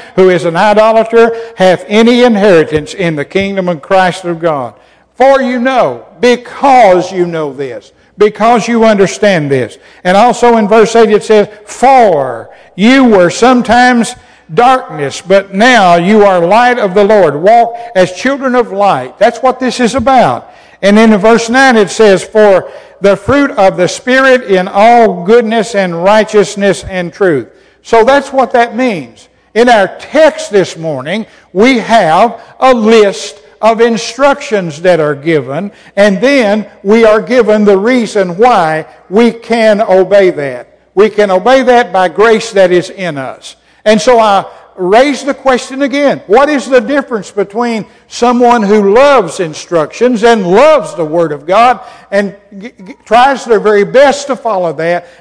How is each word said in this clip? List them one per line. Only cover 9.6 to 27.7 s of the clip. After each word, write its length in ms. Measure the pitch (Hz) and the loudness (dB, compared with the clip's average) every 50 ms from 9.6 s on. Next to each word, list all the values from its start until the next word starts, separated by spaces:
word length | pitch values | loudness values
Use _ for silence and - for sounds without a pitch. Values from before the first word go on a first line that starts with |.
| 120 101 - - _ - _ _ - | -4 -6 -10 -18 _ -20 _ _ -2
And 140 | 180 185 | 0 2
also 400 | 196 233 247 208 - 247 240 233 | 2 2 2 2 2 2 2 2
in 100 | 226 214 | 2 2
verse 280 | 190 220 233 214 - - | 2 2 2 2 2 2
eight 140 | 139 147 151 | 2 2 2
it 140 | 214 202 - | 2 0 0
says, 240 | - 220 208 202 208 - - - | 2 0 0 0 -2 -6 -18 -20
"For 840 | - - - 240 262 269 262 233 202 170 143 139 127 120 113 113 - - - _ _ - | -18 -6 0 2 4 4 4 4 2 2 0 -2 -4 -8 -12 -14 -18 -20 -20 _ _ -6
you 300 | - 196 233 262 277 262 | -2 2 2 4 4 4
were 240 | 240 214 185 175 170 | 4 4 4 2 2
sometimes 840 | 160 - 226 254 254 247 - - 226 240 247 247 247 233 214 - - - _ _ _ _ _ - 156 | 0 0 0 2 2 2 0 0 2 2 2 2 2 0 -2 -4 -8 -16 _ _ _ _ _ -8 -2
darkness, 680 | 180 240 254 262 262 - - 160 151 143 135 - - | 0 2 2 2 0 -2 -8 -10 -8 -8 -8 -8 -8
but 320 | - 175 190 196 190 - 185 | -2 0 0 0 0 -2 -2
now 420 | 190 226 262 254 226 190 175 175 | 0 2 2 4 4 4 4 2
you 300 | 175 170 190 220 214 202 | 2 2 2 2 4 4
are 140 | 202 185 180 | 4 2 2
light 380 | 170 175 202 233 247 247 240 | 0 2 2 2 2 2 0
of 160 | 240 208 190 175 | -2 -2 -2 0
the 100 | 208 202 | 0 2
Lord. 320 | 196 220 208 180 151 139 | 2 4 4 2 2 0
Walk 400 | 147 170 202 233 240 233 - - - - - - | 0 2 2 4 4 2 0 -4 -12 -12 -4 -2
as 160 | 190 185 - | 0 0 0
children 440 | - - - 254 277 269 277 262 247 | -2 -6 -4 -4 -4 -4 -4 -2 -2
of 160 | 254 226 185 | -2 -2 -4
light." 460 | 190 196 202 196 165 135 127 131 - | -4 -2 0 0 0 -2 -6 -8 -4
That's 220 | - 202 240 233 - | -2 -2 -2 0 0
what 200 | - 262 247 - | -2 -2 -2 -2
this 200 | 262 247 - - | -4 -6 -4 -2
is 160 | 247 208 233 | -2 -2 -2
about. 560 | 269 226 269 262 247 196 143 120 113 - - - - - _ _ - | -2 -2 0 2 2 2 0 -2 -4 -8 -14 -20 -20 -20 _ _ -4
And 160 | - 196 202 | 0 2 2
then 160 | 214 226 220 220 | 4 4 4 2
in 60 | 196 | 2
verse 300 | 190 220 233 220 226 226 | 2 2 2 2 0 0
nine 280 | 233 269 269 262 240 | 0 2 2 2 2
it 120 | 220 202 165 | 2 0 0
says, 340 | - - 220 208 190 175 - | 0 2 2 2 2 0 -2
"For 460 | - - 214 214 208 190 175 135 - - - - - - - | -2 0 2 4 4 2 2 -2 -6 -14 -20 -20 -20 -8 -2
the 160 | 180 196 196 | 0 0 0
fruit 360 | - - - 262 285 285 277 | 0 -2 -2 -2 0 -2 -2
of 260 | 285 - 190 190 170 | 0 0 0 0 0
the 100 | 170 180 | 0 -4
Spirit 560 | 156 - - - 247 254 262 269 262 254 254 254 | -4 -4 -6 -4 -2 0 2 2 2 2 0 0
in 240 | 202 190 185 180 196 | -2 -2 -2 -2 -2
all 520 | - 196 214 233 240 240 226 208 185 180 175 | 0 2 2 4 4 4 2 0 -2 -4 -2
goodness 500 | 185 226 240 233 214 226 233 202 - - | 0 2 2 2 0 -2 -4 -4 -4 -4
and 300 | 202 190 180 170 170 175 | -4 -4 -4 -4 -2 0
righteousness 800 | 196 214 220 208 202 - 208 190 - - 202 196 202 180 - - | 2 2 2 0 0 0 0 0 -2 -2 -4 -2 -2 -2 -4 -6
and 300 | - 190 180 175 170 - | -10 -8 -8 -8 -8 -6
truth." 340 | - 202 180 151 131 110 - _ _ _ _ | -2 -2 0 -2 -2 -4 -8 _ _ _ _